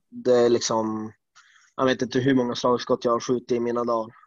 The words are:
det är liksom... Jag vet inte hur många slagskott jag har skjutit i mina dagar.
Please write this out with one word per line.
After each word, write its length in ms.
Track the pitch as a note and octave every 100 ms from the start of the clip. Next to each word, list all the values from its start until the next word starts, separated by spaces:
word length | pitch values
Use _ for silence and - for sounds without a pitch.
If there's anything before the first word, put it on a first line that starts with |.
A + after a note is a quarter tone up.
| _
det 260 | A#2+ A#2+ B2
är 120 | A#2+
liksom... 640 | A#2+ - A2+ A2 A2 A2 - _ - _ _ _ -
Jag 80 |
vet 180 | C3 B2+
inte 160 | A#2 B2+
hur 160 | B2+
många 200 | C3 A#2+
slagskott 500 | A#2 B2 A#2+ - B2+
jag 80 | B2
har 80 | A#2
skjutit 320 | - B2 A#2+
i 80 | B2
mina 240 | A#2+ A#2+
dagar. 300 | A#2+ A2+ A2+ -